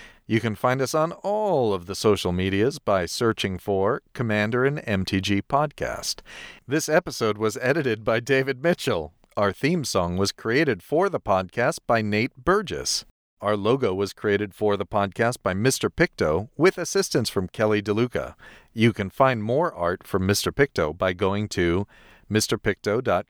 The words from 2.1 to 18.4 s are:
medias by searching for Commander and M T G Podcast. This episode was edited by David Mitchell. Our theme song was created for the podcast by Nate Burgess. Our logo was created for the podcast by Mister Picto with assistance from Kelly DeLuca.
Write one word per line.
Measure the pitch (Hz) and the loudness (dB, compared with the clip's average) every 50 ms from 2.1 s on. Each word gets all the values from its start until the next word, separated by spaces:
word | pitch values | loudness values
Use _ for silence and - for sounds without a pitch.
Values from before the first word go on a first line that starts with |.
| 104 95 - 92 | 2 4 2 0
medias | 87 90 92 95 95 98 104 131 151 151 | 0 0 0 0 2 2 2 2 0 -2
by | - - 101 95 87 | -2 0 0 0 0
searching | 85 - - 123 113 110 - - 101 92 87 | -2 -2 0 0 0 0 0 -2 -4 -4 -6
for | - - 101 95 95 101 131 - - _ - | -4 -2 -2 0 0 0 0 -2 -6 _ -8
Commander | - 127 113 107 107 104 104 117 123 127 | -6 -4 0 0 0 0 0 0 2 0
and | 139 147 151 - - | 0 0 -2 -2 -2
M | 104 95 95 | -2 -2 0
T | - - 95 | 0 0 -2
G | 92 95 101 98 | 0 0 0 -2
Podcast. | - - - 139 147 147 - - - 62 - - - - - - - - - - - - - - - | 0 0 0 0 0 -2 -4 -6 -6 -6 -6 -6 -6 -8 -8 -8 -12 -18 -18 -18 -18 -18 -20 -20 -8
This | - 107 113 - - | -4 -2 -2 0 2
episode | 151 160 - 170 135 - 123 110 104 101 | 0 0 0 -2 -4 -2 -2 -2 0 0
was | 110 110 104 - | -2 -2 -2 0
edited | 120 123 139 165 143 131 110 107 110 | 0 0 0 0 0 0 -2 -2 0
by | 110 113 117 | 0 -2 0
David | 120 110 139 131 131 135 135 123 131 | 0 0 0 0 0 0 -4 -2 0
Mitchell. | 170 180 - - 139 113 87 78 82 - _ _ _ _ | 0 0 0 0 -2 -2 -2 -4 -6 -10 _ _ _ _
Our | - 104 101 | 0 0 0
theme | 95 - - 143 175 170 135 | 2 0 0 0 0 0 -2
song | - - 101 87 87 87 90 | -2 0 0 0 0 0 0
was | 98 98 | 0 -2
created | - - - 110 113 139 165 147 117 90 | -2 -4 -4 0 0 2 2 2 0 -2
for | - - 143 156 190 202 | -4 -2 0 0 0 0
the | 170 117 | -2 -4
podcast | - - 104 92 95 90 - - 120 139 165 - - | 0 2 2 2 0 0 -2 -2 0 0 -2 -2 -2
by | - 117 113 | 0 0 0
Nate | 110 104 104 107 113 135 - - | 2 0 0 0 0 -2 -4 -4
Burgess. | 127 - 185 208 214 143 87 69 65 - - - - - _ _ _ _ _ _ | 0 0 2 2 0 -4 -6 -6 -4 -4 -4 -4 -6 -10 _ _ _ _ _ _
Our | - 101 107 104 | -2 0 0 2
logo | 98 107 123 139 127 104 92 | 2 2 2 2 2 0 0
was | 95 101 95 - | 0 -2 -4 -4
created | - - 107 101 101 104 101 - | -4 0 0 2 2 0 -4 -4
for | - 107 104 104 98 | -2 0 0 0 0
the | 98 | -2
podcast | - - 107 101 98 - - 117 117 123 - - | -2 0 0 0 0 0 0 0 0 0 -2 -2
by | 98 90 | -2 -2
Mister | 95 107 131 135 - - 101 | 2 2 2 2 2 0 -2
Picto | - - 160 175 - - 104 78 76 87 104 143 _ | 0 0 0 0 0 0 0 2 2 0 -2 -4 _
with | - 147 185 185 - | 2 2 2 2 0
assistance | 175 - - 196 190 - - 151 117 - | -4 -4 -2 -2 -2 0 0 -2 -2 -2
from | - 104 95 90 | -2 -4 -4 -4
Kelly | - - 110 107 107 104 | -2 0 0 2 2 2
DeLuca. | 101 104 104 107 123 123 - 82 65 62 - - | 0 0 0 0 0 0 -2 -4 -6 -6 -10 -18